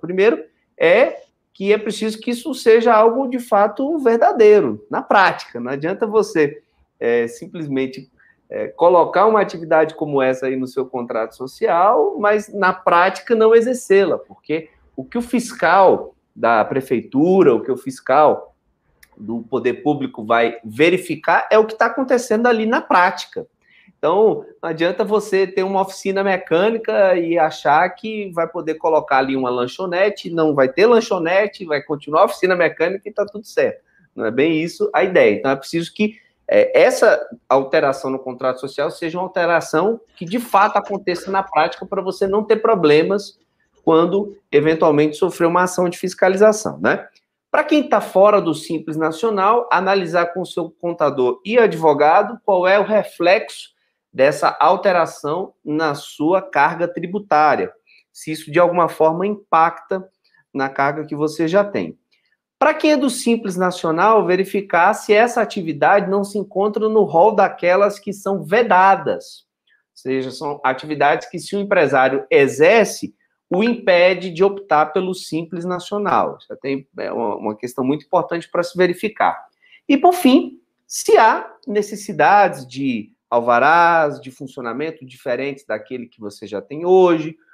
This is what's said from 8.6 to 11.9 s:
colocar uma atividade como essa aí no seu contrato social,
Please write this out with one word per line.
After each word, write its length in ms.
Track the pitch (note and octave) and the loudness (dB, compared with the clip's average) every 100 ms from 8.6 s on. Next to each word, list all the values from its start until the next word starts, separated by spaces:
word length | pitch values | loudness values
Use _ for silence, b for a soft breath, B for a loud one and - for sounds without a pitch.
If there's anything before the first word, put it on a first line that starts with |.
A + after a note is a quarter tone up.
| G#2+ | -8
colocar 580 | - E3+ F3 D3+ F3 G#3+ | 0 2 4 2 2 2
uma 140 | G#3+ | 2
atividade 520 | F#3 F3+ D#3+ D#3+ D#3 | 0 -6 0 0 0
como 280 | - D3+ C#3 | -4 -4 0
essa 240 | C3 C3 C3 | 0 -2 -4
aí 100 | C3 | -4
no 100 | B2+ | -6
seu 200 | C#3 C3 | -6 -6
contrato 500 | B2+ A#2+ A2+ A#2 - | -8 -6 -6 -8 -10
social, 800 | C3 - A3 E3+ G3 | -16 -6 -2 2 2